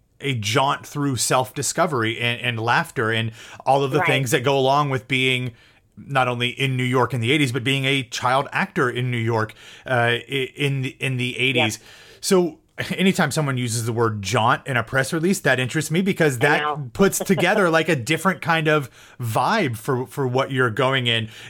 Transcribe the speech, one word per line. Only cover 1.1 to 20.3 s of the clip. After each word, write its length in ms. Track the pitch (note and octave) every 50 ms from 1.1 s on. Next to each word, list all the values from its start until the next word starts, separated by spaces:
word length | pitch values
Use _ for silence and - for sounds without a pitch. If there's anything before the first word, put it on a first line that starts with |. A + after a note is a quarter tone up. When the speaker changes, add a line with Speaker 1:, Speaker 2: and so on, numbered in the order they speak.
| C3
Speaker 1:
self-discovery 1000 | A2 - - D3 B2+ B2 - - D3 C3 - - E3 E3 E3+ D3 A#2+ A2 A2+ A2+ -
and, 220 | A#2+ A#2+ A#2+ A#2
and 180 | B2 B2 A#2 A2+
laughter 500 | A2 A#2+ B2 D3 E3+ - - C#3 A2+ A2
and 180 | A2+ A2 A2+ A2 A2 - - - - - -
all 200 | C3 C3+ C#3 C#3
of 60 | C3+
the 60 | C#3 D3+
Speaker 2:
Right. 80 | F3+ E3
Speaker 1:
things 220 | C#3 C3 C3+ A2+
that 100 | - C#3
go 160 | A#2 C#3 C#3 C#3
along 320 | C3 C3 C#3 D3 D3 C#3
with 160 | C3 B2 -
being 460 | - C#3 B2+ C3 C3 B2+ B2 B2+ B2 A2+ - _ _ _ _ _ _ _
not 300 | - - - C#3 C3 B2+
only 220 | B2 B2 A#2+ B2 B2
in 280 | A#2+ - C#3 C3+ B2+
New 60 | B2+
York 320 | B2+ B2 B2+ C3 A#2+ A2+ C3
in 60 | A#2+
the 100 | A2+ A#2+
eighties, 220 | D3 D#3 C#3+ B2
but 100 | A#2 C3+
being 220 | A2+ C#3 C3+ C#3 C3+
a 180 | C3+ C#3 C3+
child 460 | A#2+ - - - - B2 C3 C3+ C3+ -
actor 400 | - C#3 F#3 - - F3 C3+ B2
in 220 | A2+ B2 B2+ B2
New 40 | B2 A#2
York, 360 | A2+ A#2 A#2 A2 A2 A2 - - - - - - -
uh, 280 | C#3 B2+ A#2+ A#2 A#2 A#2+
i-, 380 | A#2 - - C3+ C#3 C3 - -
in 260 | - C#3+ C#3 C#3 C3+
the, 60 | B2+ C3 - -
in 180 | C3+ C3+ C3 B2
the 180 | B2 B2 - -
eighties. 400 | B2+ C3 B2+ B2 A2+ A2 G#2+ -
Speaker 2:
Yep. 100 | - - - - - - - -
Speaker 1:
So 380 | - - G3 F#3 F3+ D#3+ - - _ _ _ - - - F3+
anytime 340 | C#3 F3+ G3 - - E3+ C#3+
someone 260 | - D#3+ D3 C#3 C3
uses 300 | B2 B2 A#2 A2 A#2+ A2+
the 60 | A#2+
word 280 | A2+ A#2 A#2 A2+ G#2+ G#2
jaunt 460 | G2 F#2 A#2 A#2+ A2 A#2+ D3 - -
in 100 | D3 C3
a 60 | A#2+
press 300 | A2+ - C3 C3+ C3 -
release, 260 | F3+ D#3+ D#3 F#3+ F#3+ -
that 180 | - D3 B2+ B2
interests 320 | B2+ B2 - D#3+ D3+ -
me 100 | D3 F3+
because 320 | F#3+ G3+ F3 - E3 D3+ C3 A#2
Speaker 2:
I 20 |
Speaker 1:
that 200 | D3 C#3+ D#3 E3+
Speaker 2:
know. 280 | D3+ D3+ D3 D3+ C#3 A#2+
<laughs> 20 | -
Speaker 1:
puts 260 | - G3 F#3+ - -
together, 500 | F#3+ - G3 G3+ F3 F3 G#3+ A3 F#3+ E3+
like, 180 | D#3+ D#3+ D#3+ F#3
a 60 | E3
different 480 | C3+ G#2+ A#2 D#3+ D3 - - F3 -
kind 240 | - D#3+ E3 D#3+ D#3
of 240 | D#3 D3+ D3+ C#3 - - - - - - -
vibe 560 | B2 A2+ A2 C#3 B2+ D#3 G#3 A3+ F3+ C3 A2
for, 300 | - - - C3 B2 C3 -
for 180 | - D3 C3+
what 240 | B2+